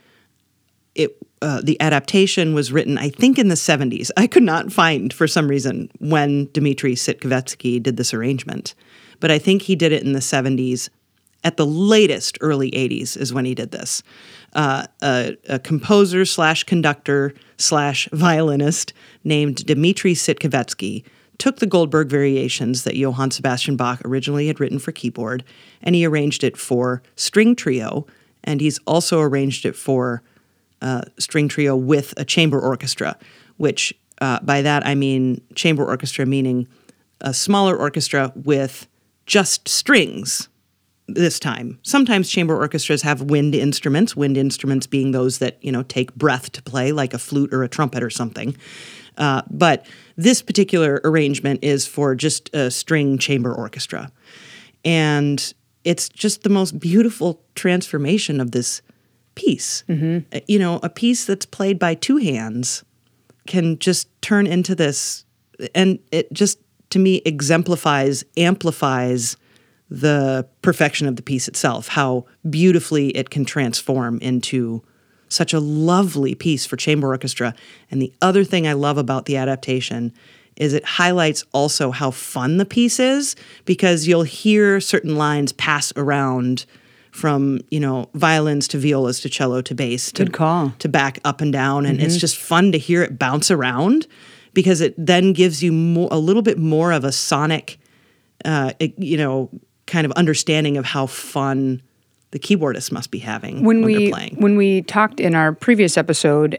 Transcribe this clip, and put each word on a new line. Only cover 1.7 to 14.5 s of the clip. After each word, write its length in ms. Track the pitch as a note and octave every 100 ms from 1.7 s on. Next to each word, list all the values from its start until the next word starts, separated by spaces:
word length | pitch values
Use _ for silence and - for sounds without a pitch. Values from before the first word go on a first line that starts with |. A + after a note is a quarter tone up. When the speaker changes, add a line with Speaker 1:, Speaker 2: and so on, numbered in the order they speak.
| D3+
Speaker 1:
adaptation 720 | D#3 C#3+ - G3 F#3+ - D#3+
was 180 | D3+ B2
written, 260 | D3 - C#3+
I 100 | C#3+
think, 300 | - B3+ C4+
in 80 | G#3
the 80 | D#3+
seventies. 560 | - D3 B2+ - - -
I 100 | A#3
could 160 | F#4
not 280 | G#3 D#3+ -
find, 400 | F#3+ E3 D3 C3
for 120 | - D#3
some 200 | F3 D3
reason, 420 | C#3 B2+ B2 - -
when 500 | D3+ D#3 C#3+ C#3+ C#3
Dmitri 400 | D#3 C#3+ C3+ C3+ B2
Sitkovetsky 840 | - C3+ C3 B2+ B2+ - B2+ A#2+
did 160 | B2+ A#2+
this 160 | A#2+
arrangement, 640 | A#2 A#2+ C3+ - - - - _ - - -
but 120 | A2+
I 80 | D3+
think 240 | F#3 F#3+
he 120 | F#3+ E3+
did 160 | E3
it 120 | D3+
in 80 | C#3
the 80 | C3+
seventies. 720 | - C#3 C3 C3 B2+ B2+ - _ _ _ _ _
At 140 | E3+ E3+
the 80 | D3
latest, 720 | D#3+ G3+ A3 F#3 G#2+ - -
early 280 | D#3 C#3 C3 -
eighties 420 | C3 A#2+ B2 -
is 160 | C3
when 120 | C3 B2+
he 100 | B2+
did 160 | -
this. 320 | - - - - - - - -